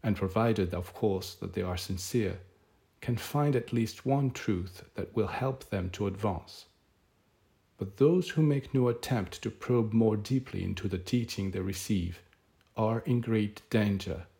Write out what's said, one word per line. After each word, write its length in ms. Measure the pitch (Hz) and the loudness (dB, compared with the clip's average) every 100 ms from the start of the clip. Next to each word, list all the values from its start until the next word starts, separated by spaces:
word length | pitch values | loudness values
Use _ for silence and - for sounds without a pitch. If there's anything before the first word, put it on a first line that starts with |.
and 140 | - 98 | 0 0
provided, 580 | 95 110 113 104 92 | 0 2 4 2 0
of 180 | 90 85 | -2 -6
course, 440 | - 110 95 85 - | -2 0 0 -4 -10
that 160 | 92 | -8
they 100 | 90 | -4
are 140 | 92 90 | -4 -4
sincere, 600 | - 92 - 123 101 92 - _ _ _ _ _ | -4 -6 -2 0 0 -4 -12 _ _ _ _ _
can 160 | - 117 | -4 -4
find 380 | - 147 147 | -2 0 2
at 180 | 135 - | 2 0
least 320 | 120 113 - | 0 0 -2
one 280 | 127 139 135 | 0 2 2
truth 500 | - - 95 92 - - - | -2 -2 -2 -2 -10 -14 -8
that 180 | 92 | -4
will 140 | - 98 | -2 -2
help 420 | - 131 131 - | 0 -4 -4 -4
them 180 | 101 90 | -4 -4
to 180 | - 101 | -2 -4
advance. 560 | 98 110 85 - - - _ _ _ _ _ _ _ _ _ _ _ | 0 -2 -2 -8 -20 -20 _ _ _ _ _ _ _ _ _ _ _
But 200 | 98 - | -10 4
those 320 | 143 180 175 | 6 6 2
who 120 | - | 2
make 320 | 156 139 - | 4 2 0
no 140 | 135 123 | 2 2
attempt 520 | 120 - 123 92 - | 0 0 -2 -2 -6
to 100 | 107 | -8
probe 400 | - - 123 110 | -8 0 2 4
more 240 | 113 113 107 | 4 4 2
deeply 480 | 101 131 127 95 | 0 -2 0 -4
into 240 | 92 95 98 | -4 -2 -4
the 100 | 95 | -4
teaching 540 | 90 123 113 - 98 | 0 0 0 -4 -4
they 80 | 92 | -2
receive 600 | 92 95 - 104 87 87 - _ _ _ _ - | -4 -6 0 0 0 -6 -16 _ _ _ _ -2
are 280 | 110 113 - | 0 0 2
in 140 | 123 | 0
great 420 | 117 113 104 - - | 2 2 0 -4 -2
danger 560 | 117 101 98 95 82 85 | 2 2 2 -2 -8 -10